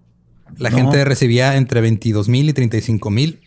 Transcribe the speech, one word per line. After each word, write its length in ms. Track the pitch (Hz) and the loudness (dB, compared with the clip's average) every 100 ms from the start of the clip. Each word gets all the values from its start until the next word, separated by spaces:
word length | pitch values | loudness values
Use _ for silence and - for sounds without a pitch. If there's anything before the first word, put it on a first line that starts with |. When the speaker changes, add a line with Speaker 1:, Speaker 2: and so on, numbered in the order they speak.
| _ _ _ _ - - | _ _ _ _ -20 -8
Speaker 1:
La 120 | 123 | -2
Speaker 2:
No. 60 | 123 | 0
Speaker 1:
gente 280 | 131 139 | 2 2
recibía 520 | 139 131 127 120 131 139 | 0 0 2 2 2 2
entre 240 | 123 120 | 0 0
veintidós 480 | 113 110 117 107 101 | 0 0 -2 -2 0
mil 200 | 123 147 | 0 0
y 40 | |
treinta 240 | 143 120 110 | 0 -2 -2
y 40 | |
cinco 280 | - 110 107 | -2 -4 -2
mil, 300 | 104 151 - | -2 -2 -6